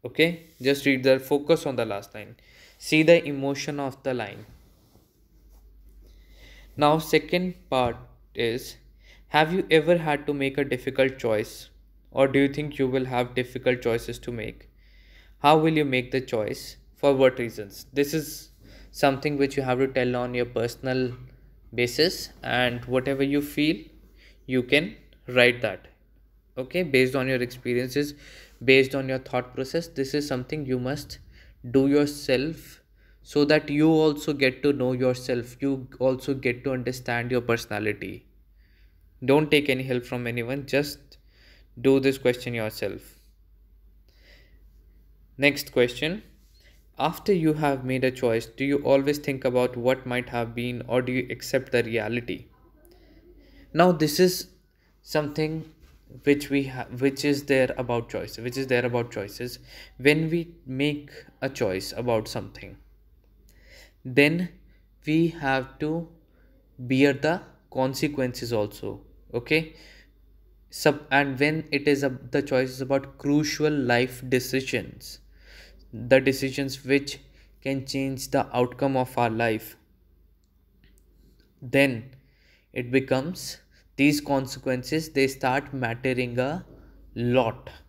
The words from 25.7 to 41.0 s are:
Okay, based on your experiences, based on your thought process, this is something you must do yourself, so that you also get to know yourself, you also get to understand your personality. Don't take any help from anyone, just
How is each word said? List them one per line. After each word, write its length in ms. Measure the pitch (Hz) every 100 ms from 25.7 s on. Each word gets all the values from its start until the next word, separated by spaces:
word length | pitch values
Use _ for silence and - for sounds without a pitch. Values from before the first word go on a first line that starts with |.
| 92 - _ _ _ _ _ _ -
Okay, 260 | 127 175
based 320 | 175 131 127
on 140 | 135 131
your 120 | 131
experiences, 760 | 123 - 123 123 127 135 147 147 - - - _
based 300 | 120 131 131
on 140 | 139 131
your 100 | 131
thought 360 | 131 127 123
process, 320 | - 135 165 165
this 260 | - 135
is 140 | 147 147
something 400 | 127 127 156 135
you 120 | 127
must 380 | 123 151 - - - - - - 123
do 160 | 131 135
yourself, 920 | 143 147 147 - 127 147 160 - - _ _ _ _
so 220 | - 147
that 240 | 143 156 151
you 200 | 147 156
also 440 | 160 156 147 -
get 300 | 139 131 127
to 80 | 147
know 200 | 139 127
yourself, 640 | 127 127 127 - 123 117 -
you 260 | 139 135 127 -
also 340 | 131 127 135
get 300 | 131 123 120
to 80 | 139
understand 580 | 127 123 127 - 117 120
your 100 | 123
personality. 840 | 117 117 - 104 107 101 95 - _ _ _ _ _ _ - _ _ _
Don't 260 | 127 143 151
take 180 | 147 143
any 160 | 131
help 200 | 135 123
from 220 | 123 123 120
anyone, 400 | 120 117 139 131
just 520 | 135 143 -